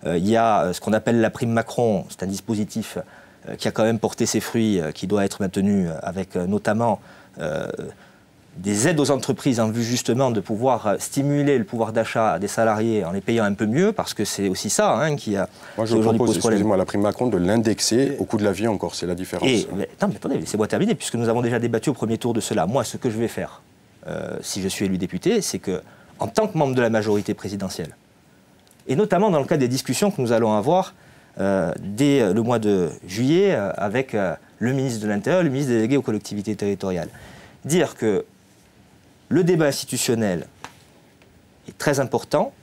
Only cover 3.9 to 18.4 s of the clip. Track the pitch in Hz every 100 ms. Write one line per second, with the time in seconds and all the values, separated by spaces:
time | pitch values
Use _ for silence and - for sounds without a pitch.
3.9 | 113 107 - 113 110 - 117 110 98 80
4.9 | 78 92 104 98 - 98 101 98 101 87
5.9 | 80 - 87 92 92 90 101 110 107 120
6.9 | 101 - - - - 80 78 - - 76
7.9 | - - - _ _ _ - 92 104 135
8.9 | 165 135 135 - 127 151 117 110 110 113
9.9 | 120 - 131 135 110 90 107 127 120 107
10.9 | 95 - - 139 143 143 135 104 120 110
11.9 | 113 107 123 110 85 98 - 113 107 113
12.9 | 110 85 98 95 117 104 98 107 127 196
13.9 | 226 90 - 104 - 98 92 107 - 208
14.9 | 110 156 143 113 98 92 - - - 110
15.9 | 113 110 113 117 95 117 107 104 95 92
16.9 | 101 101 98 123 101 87 113 113 101 -
17.9 | 113 139 143 101 110